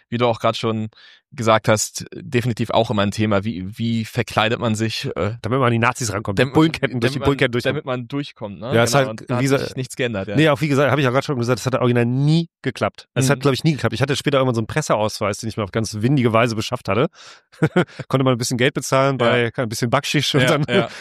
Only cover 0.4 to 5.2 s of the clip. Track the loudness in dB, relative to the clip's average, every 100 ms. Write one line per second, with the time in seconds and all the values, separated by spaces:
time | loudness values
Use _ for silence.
0.4 | 0 0 -2 -2 -6 -10 -20 -20 _ -4
1.4 | 2 4 4 2 0 -8 -14 -14 -4 -2
2.4 | -2 -4 -2 0 0 0 0 0 0 0
3.4 | -2 -6 -10 -6 -2 -2 -2 -4 -2 0
4.4 | 0 0 -2 -2 -2 -4 -6 -4